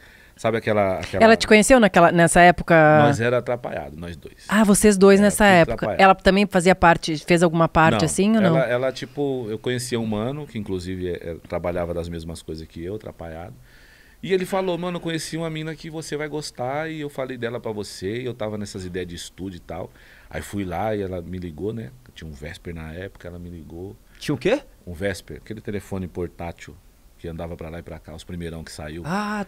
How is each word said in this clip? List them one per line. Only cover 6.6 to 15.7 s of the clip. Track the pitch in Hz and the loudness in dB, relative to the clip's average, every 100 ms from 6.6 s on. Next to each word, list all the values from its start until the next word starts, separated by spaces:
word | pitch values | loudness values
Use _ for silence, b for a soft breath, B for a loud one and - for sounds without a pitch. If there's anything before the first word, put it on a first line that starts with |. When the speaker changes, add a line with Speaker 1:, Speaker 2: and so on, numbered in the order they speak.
| 175 180 | 4 6
Speaker 2:
parte, | 175 165 - 151 - | 4 4 0 -4 2
fez | 175 | 4
alguma | 175 165 165 | 4 4 2
parte | 170 160 113 | 4 4 4
Speaker 1:
Não, | 151 | 0
Speaker 2:
assim | - 196 220 | 0 2 2
ou | |
não? | 185 165 | 4 2
Speaker 1:
ela, | 117 | 2
ela, | 123 131 | 0 -2
tipo, | 131 123 147 143 131 113 | -4 -10 -6 -4 -4 -6
eu | 135 | -6
conhecia | 127 123 123 117 | -4 -4 -4 -4
um | 110 | -2
mano | 104 117 147 143 | -4 -4 -6 -10
que | 113 | -10
inclusive | 98 92 87 92 90 | -6 -6 -6 -6 -6
é, | 87 - | -6 -10
é, | 80 - | -12 -10
trabalhava | 87 87 90 85 | -6 -4 -4 -4
das | 85 85 | -6 -8
mesmas | 85 82 80 | -10 -12 -14
coisas | - 80 80 | -12 -14 -14
que | 87 | -12
eu, | 85 107 | -12 -12
atrapalhado. | - - 85 80 90 127 b b b b b b | -14 -14 -14 -14 -16 -20 b b b b b b
E | 151 | -4
ele | 190 180 | -4 -2
falou, | 196 190 170 | -4 -4 -4
"Mano, | 180 175 | -6 -8
eu | |
conheci | 165 160 - 156 | -6 -8 -8 -8
uma | 165 | -8
mina | 156 156 | -8 -10